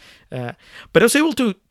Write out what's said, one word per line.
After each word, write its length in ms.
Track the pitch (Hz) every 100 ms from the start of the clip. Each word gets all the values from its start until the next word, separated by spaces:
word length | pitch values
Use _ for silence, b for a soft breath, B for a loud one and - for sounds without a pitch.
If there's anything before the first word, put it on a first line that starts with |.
| B B B
Uh, 200 | 131 120 - B B B
but 80 | 165
I 40 | 226
was 100 | 285
able 180 | 311
to, 220 | 254 240 190 _